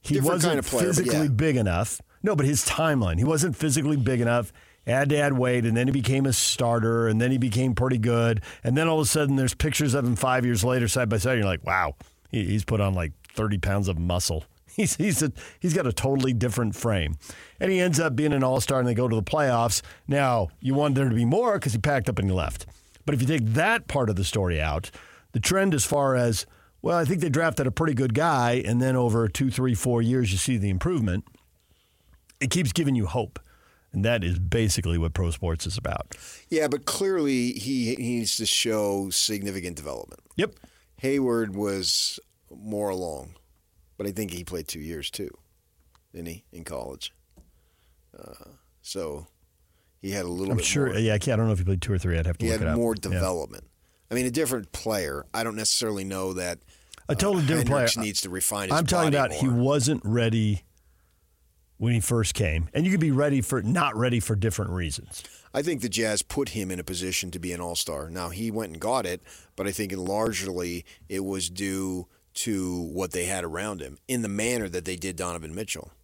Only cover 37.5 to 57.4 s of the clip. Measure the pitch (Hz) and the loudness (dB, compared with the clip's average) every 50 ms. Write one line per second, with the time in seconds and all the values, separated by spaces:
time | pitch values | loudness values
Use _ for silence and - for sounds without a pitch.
37.5 | - - 98 127 135 131 120 113 127 - 123 117 123 117 113 101 - - 113 104 | -2 -4 -6 -4 -2 -2 0 -2 -2 -2 -2 -2 -2 -2 -2 -2 -2 -2 0 0
38.5 | - - - 120 110 107 104 101 101 101 98 95 90 - - - 107 101 98 104 | 0 0 0 0 0 0 0 0 0 0 -2 -2 0 0 0 0 -2 -4 -4 -6
39.5 | 95 95 87 90 85 78 73 73 65 57 - - 50 - _ _ - - 190 - | -6 -6 -6 -8 -10 -8 -8 -8 -8 -8 -10 -14 -18 -20 _ _ -4 -4 -4 -4
40.5 | - - - - _ _ _ _ _ - - 131 139 143 131 123 117 117 113 104 | -4 -14 -20 -20 _ _ _ _ _ -6 -2 0 0 2 2 2 2 2 0 -2
41.5 | 92 98 104 101 98 98 92 92 - - - - - - _ _ _ _ _ _ | -2 -4 -2 -2 -2 -2 -2 -2 0 0 -2 -2 -4 -8 _ _ _ _ _ _
42.5 | 78 - 101 107 107 104 104 101 95 92 90 85 78 69 67 76 80 - _ _ | -20 -16 -10 -8 -4 -4 -2 -2 -2 -4 -4 -6 -6 -8 -10 -14 -16 -20 _ _
43.5 | _ _ _ _ _ _ _ _ _ - 98 117 95 98 107 95 82 87 87 - | _ _ _ _ _ _ _ _ _ -8 -8 -6 -4 -6 -6 -6 -6 -10 -10 -8
44.5 | 90 85 80 - - 82 76 80 85 76 69 - - - 98 - - _ _ _ | -8 -8 -8 -8 -10 -10 -8 -8 -8 -8 -8 -10 -8 -8 -10 -10 -10 _ _ _
45.5 | _ _ _ _ _ _ _ _ _ _ _ _ - 85 85 85 85 90 _ _ | _ _ _ _ _ _ _ _ _ _ _ _ -16 -12 -12 -12 -12 -14 _ _
46.5 | - 82 82 - 82 67 60 65 65 - - - _ _ _ _ _ - - _ | -20 -18 -14 -10 -10 -10 -10 -10 -12 -12 -14 -16 _ _ _ _ _ -20 -20 _
47.5 | _ _ _ _ _ _ _ _ _ _ _ _ - - - - - - - - | _ _ _ _ _ _ _ _ _ _ _ _ -20 -20 -20 -20 -20 -20 -20 -20
48.5 | - - _ _ _ _ _ - - 98 85 78 73 73 82 - _ _ _ _ | -20 -20 _ _ _ _ _ -10 -8 -6 -6 -6 -8 -10 -12 -16 _ _ _ _
49.5 | _ _ _ _ _ _ _ _ _ _ - 98 95 101 90 87 87 90 95 98 | _ _ _ _ _ _ _ _ _ _ -8 -6 -4 -4 -4 -4 -4 -4 -2 -2
50.5 | 117 104 85 - - 151 139 127 98 101 113 110 107 107 - 139 123 107 113 113 | -2 0 0 0 0 0 0 0 0 0 2 2 2 0 0 0 0 2 2 2
51.5 | 107 90 90 92 98 87 - - 101 90 - 87 85 82 80 87 85 - - 113 | 2 2 2 0 0 0 0 0 -2 0 0 0 0 2 0 0 -2 -2 0 0
52.5 | 113 110 101 80 78 117 117 113 110 104 - 95 92 90 95 92 92 85 73 57 | 0 0 0 0 0 2 2 0 0 -2 -4 -2 0 0 0 0 0 -2 -4 -8
53.5 | 50 50 - - _ _ _ _ _ _ _ _ 113 123 127 127 120 151 156 120 | -12 -18 -20 -20 _ _ _ _ _ _ _ _ -4 -2 -2 0 0 0 0 0
54.5 | 131 120 101 - - - - 110 110 101 87 73 69 73 71 - - 104 117 113 | -2 -4 -6 -8 -12 -8 -4 -2 -2 0 -2 -2 -4 -6 -8 -6 -6 -4 -4 -4
55.5 | 107 107 110 104 - - 123 110 107 98 95 95 95 95 95 95 92 90 90 87 | -4 -2 -2 0 0 0 0 -2 -2 -4 -4 -4 -4 -4 -4 -4 -4 -4 -4 -4
56.5 | 87 - _ - - _ _ _ - - _ - 160 - 190 202 202 180 | -6 -8 _ -20 -20 _ _ _ -20 -20 _ -4 -2 0 2 2 2 2